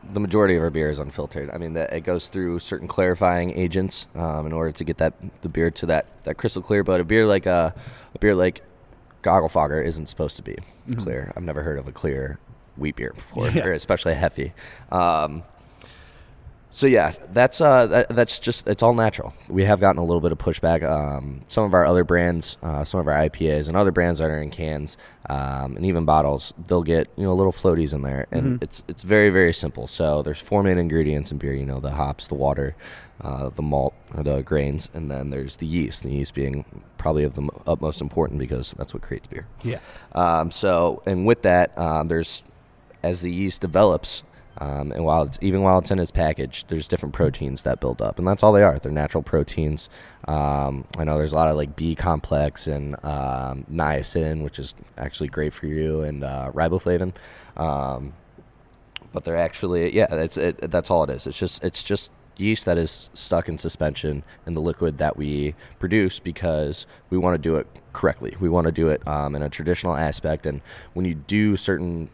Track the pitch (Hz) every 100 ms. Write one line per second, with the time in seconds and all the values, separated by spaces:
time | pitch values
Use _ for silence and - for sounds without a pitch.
0 | - 101 104 104 101 87 82 80 76 73
1 | 71 - 73 78 71 - 85 82 80 82
2 | 80 87 - 95 90 85 - 90 - -
3 | 92 87 92 87 87 82 92 90 92 -
4 | - 80 82 76 78 80 82 76 78 80
5 | 80 - 92 - - 80 82 - 85 78
6 | - - - 76 113 - - 104 90 90
7 | 85 110 107 98 92 87 80 - - -
8 | - - 104 95 90 - - - - -
9 | - - - 92 78 85 76 76 80 78
10 | 78 - 73 - - - - - - 117
11 | 92 60 - - 87 73 76 71 67 64
12 | 82 67 67 71 - - - - 76 -
13 | 65 - - - 58 165 92 80 - 92
14 | 87 73 85 - 69 - - - - 92
15 | 87 80 76 76 87 - - - - -
16 | - - - - - - - - 139 117
17 | 78 - - 101 127 - 156 131 117 95
18 | - 117 117 - - 117 - 104 117 117
19 | 110 - - - - 92 98 104 98 90
20 | 85 85 82 78 - 80 82 82 76 76
21 | 73 71 67 67 - - 107 90 80 90
22 | 85 87 87 85 - - 80 73 73 95
23 | 76 73 78 - 80 76 76 87 101 90
24 | 87 80 80 78 76 73 80 76 76 -
25 | - - - 69 67 67 67 58 92 85
26 | 78 78 71 71 - - 85 87 80 82
27 | - - 95 92 95 - 95 82 78 73
28 | 69 67 - - 135 123 - - - -
29 | 92 107 104 95 87 85 80 - 58 -
30 | 80 73 71 76 - 104 98 90 85 78
31 | 76 73 71 71 69 69 67 65 67 73
32 | 69 71 - 71 69 69 69 76 - -
33 | - - - 65 67 67 76 71 67 -
34 | - 78 71 69 65 76 71 73 - 82
35 | 76 69 69 67 67 - 82 85 71 -
36 | - 69 69 - 69 69 - - - -
37 | 78 76 73 69 71 - - 78 78 76
38 | 73 82 78 73 64 62 62 - - -
39 | - - - - - - 117 110 - -
40 | - - 87 82 82 - 98 87 85 53
41 | - 92 98 117 98 90 90 - 85 78
42 | 80 82 82 - - - _ _ _ -
43 | 82 90 90 87 95 - 90 80 104 80
44 | - - - - - - 71 71 71 -
45 | 80 78 73 69 98 95 98 92 90 98
46 | 85 - 78 78 69 - - 80 76 78
47 | 73 - 78 - 69 67 - 65 65 62
48 | 53 - 90 101 107 101 101 71 - 76
49 | 73 82 71 78 71 - 76 76 - -
50 | - - - 76 71 71 69 69 64 -
51 | 78 76 76 78 80 76 73 73 82 80
52 | 90 78 - 76 73 - - 73 71 71
53 | 76 71 67 65 65 67 - 80 76 71
54 | 67 85 78 78 73 - 65 - - -
55 | 69 - 76 65 76 - 76 76 78 78
56 | 76 73 69 67 65 67 82 90 - 87
57 | 92 92 - - - - 80 69 67 65
58 | 71 80 _ - - _ _ _ _ -
59 | - 90 85 82 85 - 95 87 85 104
60 | 110 78 82 - 87 - 82 87 - 87
61 | 73 64 - 71 92 - 92 - - 101
62 | - - - - 98 110 - 85 80 -
63 | - - - 87 - 80 82 - 78 71
64 | 78 71 - - - 82 80 80 85 69
65 | 76 - 73 73 73 - - - 92 107
66 | 95 - 90 80 87 78 73 78 - -
67 | _ 90 90 85 78 80 - - - -
68 | 85 - 57 - 92 87 82 80 82 73
69 | - 73 73 71 73 - 78 87 92 76
70 | 78 69 80 78 78 71 - - - 85
71 | 92 78 71 104 107 98 - 87 87 85
72 | 80